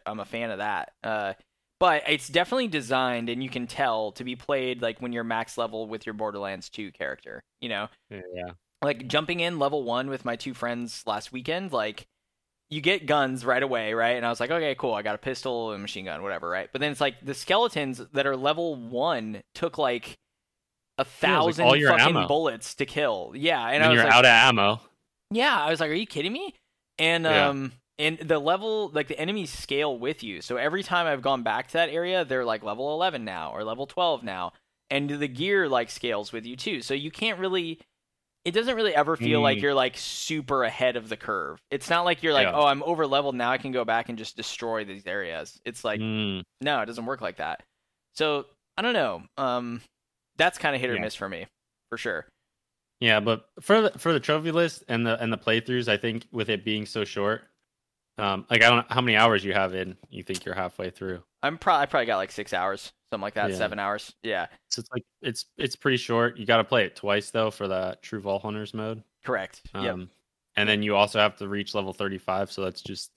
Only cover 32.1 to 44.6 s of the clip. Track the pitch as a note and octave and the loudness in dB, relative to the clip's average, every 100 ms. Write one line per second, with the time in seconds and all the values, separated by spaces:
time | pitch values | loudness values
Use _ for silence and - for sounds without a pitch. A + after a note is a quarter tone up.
32.1 | F#3 D3 C3 A#2+ A2 G#2 A2 C#3 D#3 F#3 | 0 0 0 0 -2 -4 -4 -4 0 -2
33.1 | D3 A2 F2+ D#2+ A#1+ A2 A#2 C3+ - F3 | -2 -6 -8 -8 -6 -6 -6 -6 -2 0
34.1 | C#3 A2+ F#2 F2+ - _ _ _ C#3 C#3+ | 0 -4 -6 -8 -10 _ _ _ -4 -2
35.1 | C#3+ D3 B2+ F3+ G3 E3 B2+ A#2 - B2 | -4 -4 -2 0 2 2 2 0 -4 -2
36.1 | G#2+ G#2 A#2 A#2 B2+ A3 D#3+ A#2 C#3 D3+ | -2 -4 -10 -10 -10 -6 -6 -4 -6 -6
37.1 | - A3+ F#3 F#3+ F#3 E3 D#3+ _ _ _ | -6 -4 -2 -2 -2 -4 -8 _ _ _
38.1 | _ _ _ E3+ F3+ A#3 A#3 G#3+ D3+ D3 | _ _ _ -2 0 0 0 2 4 2
39.1 | D#3+ B2 D3+ C#3+ G#2+ C#3+ C#3 B2+ - - | 0 2 4 4 2 2 2 0 -2 -8
40.1 | - - D#3+ C3 C#3 A#2 - B2+ A#2+ A2 | -8 -6 -6 -2 0 0 0 0 0 -6
41.1 | A2 - G2+ D2 E2 _ C3+ - E3+ F3 | -8 -4 -4 -6 -10 _ -8 0 2 2
42.1 | E3 D#3+ C#3+ G2 D3 C#3+ C#3 C#3+ E3+ D3+ | 2 2 4 4 6 4 4 0 0 2
43.1 | C#3 C#3+ B2+ A#2+ C3 C3+ B2+ A2+ A2+ A#2 | 2 2 0 0 0 -2 -2 0 0 -2
44.1 | A2+ A2 - A2 - | -8 -10 -10 -10 -6